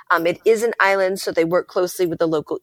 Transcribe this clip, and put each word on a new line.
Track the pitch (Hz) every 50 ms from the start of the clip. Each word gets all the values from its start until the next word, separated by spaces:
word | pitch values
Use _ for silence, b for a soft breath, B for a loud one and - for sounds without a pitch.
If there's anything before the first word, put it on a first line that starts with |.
| B _
Um, | 180 165 165
it | 170 170 - _
is | 214 226 214
an | 233 233 - -
island, | - 196 196 196 190 185 196 190
so | - 196
they | 185 170 165
work | 165 175 175 -
closely | - - 202 180 180 - - 185
with | 165 165 -
the | 170 160
local | 160 151 - - 160 -